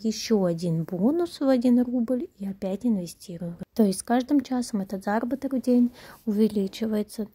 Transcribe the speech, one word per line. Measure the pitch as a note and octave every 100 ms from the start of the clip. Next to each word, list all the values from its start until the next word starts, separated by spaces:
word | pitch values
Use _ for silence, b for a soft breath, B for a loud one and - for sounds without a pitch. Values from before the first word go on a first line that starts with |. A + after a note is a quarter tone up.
еще | A3 G#3+ - A3
один | F3+ E3+ F3 E3
бонус | D#3+ F3+ G#3+ E4 F4 -
в | C#4
один | C4 B3 B3
рубль | B3 B3 A3+ B3 E4+ -
и | G3
опять | G3 F#3+ G3 B3
инвестирую. | G#3 F3 - - E3+ E3+ E3+ - -
То |
есть | G#3 F#3+
с |
каждым | - A#3+ B3+ D4
часом | C4+ B3+ A#3+ G3+
этот | F#3+ F#3+ G3
заработок | G#3 B3 C4+ C4+
в | C4+
день | B3 B3 A#3+ B B B -
увеличивается, | G#3 A3 G#3 F#3+ - A3 G#3+ G#3 - G#3